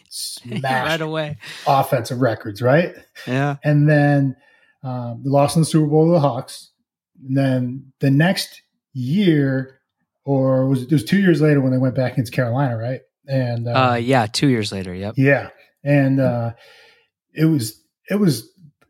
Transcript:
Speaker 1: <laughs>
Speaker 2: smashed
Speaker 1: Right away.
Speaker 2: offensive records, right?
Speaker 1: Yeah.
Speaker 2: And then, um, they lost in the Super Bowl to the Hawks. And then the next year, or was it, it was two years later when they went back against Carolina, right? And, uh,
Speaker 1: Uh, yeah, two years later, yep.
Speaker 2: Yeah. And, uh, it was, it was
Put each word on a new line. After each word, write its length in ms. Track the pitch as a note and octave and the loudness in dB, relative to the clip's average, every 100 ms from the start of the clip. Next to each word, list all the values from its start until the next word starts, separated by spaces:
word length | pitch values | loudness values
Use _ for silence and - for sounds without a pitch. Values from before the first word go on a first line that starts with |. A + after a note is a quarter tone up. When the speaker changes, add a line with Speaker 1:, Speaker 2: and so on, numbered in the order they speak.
Speaker 1:
<laughs> 60 | _ | _
Speaker 2:
smashed 760 | - - - B2 - C3 C3 B2+ | -12 -12 -12 -10 -4 -2 0 -2
Speaker 1:
Right 140 | D#3+ | -4
away. 360 | D#3 D#3+ D3+ D3 - - - | -4 -4 -6 -10 -14 -6 0
Speaker 2:
offensive 560 | C#3 C3 C3 A2 B2 | 2 2 -2 -2 -2
records, 400 | B2+ A2 A2+ G2+ | -2 -2 -8 -2
right? 320 | A#2+ D3 F3 - _ - - | 2 2 2 -6 _ -16 -6
Speaker 1:
Yeah. 300 | C3 C#3+ C#3+ | -2 -2 -2
Speaker 2:
And 240 | D3 D3 D3 | 0 4 4
then, 460 | D3 C#3+ C#3+ C3+ B2+ _ _ _ _ | 4 4 4 0 -4 _ _ _ _
um, 380 | C3 B2 A#2+ A#2 | -10 -8 -8 -8
they 60 | C3 | -2
lost 260 | C#3 C#3+ E3 | 2 2 2
in 60 | |
the 40 | D3+ | 2
Super 220 | D#3+ D3+ | 2 2
Bowl 200 | D#3 D#3+ | 2 4
to 40 | |
the 60 | F3 | 4
Hawks. 520 | C#3 B2 - - - _ _ _ _ _ C3 | 2 -2 -10 -18 -20 _ _ _ _ _ -4
And 80 | C3+ | 0
then 540 | C3+ C3 B2 C3+ - _ | 2 0 -2 -6 -14 _
the 120 | C#3 | 2
next 500 | C#3 E3+ F#3+ - - _ _ _ | 4 2 0 -6 -14 _ _ _
year, 840 | C3 B2+ F3+ F#3+ D3+ C#3 C3 C3 _ _ _ _ _ - | -8 -4 0 2 2 2 -2 -6 _ _ _ _ _ -4
or 420 | C3+ C3 C3 C3 | 0 2 2 0
was 160 | C3+ | -2
it, 80 | B2+ | 0
it 40 | D#3 | -2
was 100 | - | 0
two 140 | F#3+ | 2
years 220 | F#3+ D3+ | 2 2
later 200 | D3+ C#3+ | 4 2
when 100 | C3 | 2
they 60 | B2+ | 0
went 180 | C3 A#2 | 0 -2
back 180 | B2 | -4
against 200 | C#3 A2+ | -4 -4
Carolina, 440 | - B2 B2 C#3 A2+ | -4 -2 -2 -2 -4
right? 240 | A#2 C3 - _ C#3+ | -6 -8 -12 _ -6
And, 400 | C3+ B2 A#2 A#2+ | -4 -2 -4 -2
uh, 240 | A#2+ B2+ | 0 0
Speaker 1:
Uh, 40 | A#2+ | 0
yeah, 300 | A#2+ C3 G#2+ | 0 0 0
two 200 | - D3 | 0 0
years 240 | A#2+ G2+ | 2 -2
later, 220 | G2 F#2 | -6 -8
yep. 220 | F2+ G2+ B2 | -8 -6 0
Speaker 2:
Yeah. 320 | C3+ C3+ F#2+ - _ _ | 2 2 -2 -16 _ _
And, 360 | C#3+ C#3+ C3+ C3+ | 0 2 2 2
uh, 320 | B2+ A#2+ A#2 - - - _ _ _ _ _ | 0 0 -4 -8 -18 -20 _ _ _ _ _
it 120 | - D#3+ | 0 2
was, 360 | D3+ A2+ - _ _ - | 2 -2 -10 _ _ -6
it 60 | G3 | 0
was 340 | G3 A#2+ - _ - _ | 0 0 -8 _ -20 _